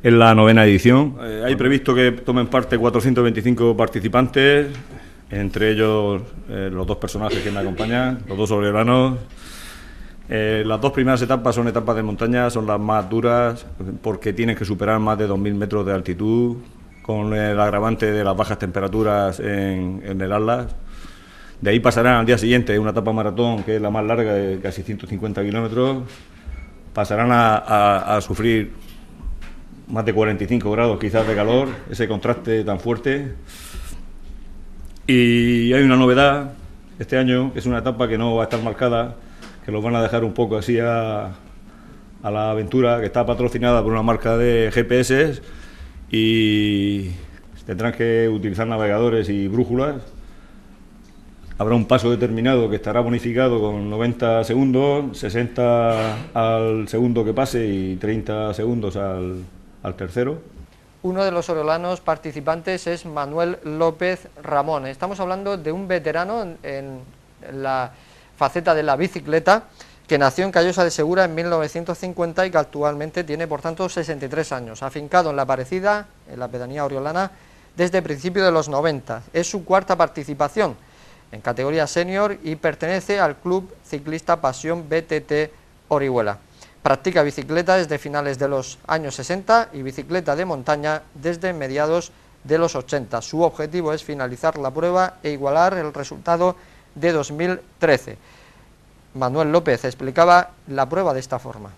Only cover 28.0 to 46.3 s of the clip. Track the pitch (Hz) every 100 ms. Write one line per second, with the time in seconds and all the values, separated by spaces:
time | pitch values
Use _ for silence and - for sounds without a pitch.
28 | 95 104 98 101 113 113 101 - - -
29 | - - - - - - - - - 110
30 | 110 107 107 101 101 123 104 107 120 98
31 | 107 113 110 104 104 127 135 117 - 110
32 | 110 104 110 120 117 113 107 95 117 117
33 | 139 139 139 - - - - - - -
34 | - - - - - - - - - -
35 | - 127 120 120 120 120 117 131 139 127
36 | 127 127 143 143 139 - - - - -
37 | 113 131 127 123 131 127 127 120 117 113
38 | 120 110 117 113 110 117 113 104 127 117
39 | 120 117 - - - - - 107 113 117
40 | 113 117 113 95 113 107 101 117 117 117
41 | 110 107 101 92 - - - - - -
42 | - - 104 107 107 110 98 127 120 117
43 | 104 120 120 117 123 120 123 120 107 113
44 | 110 113 117 117 120 117 110 120 117 123
45 | 120 131 156 131 - - - - - -
46 | - 113 110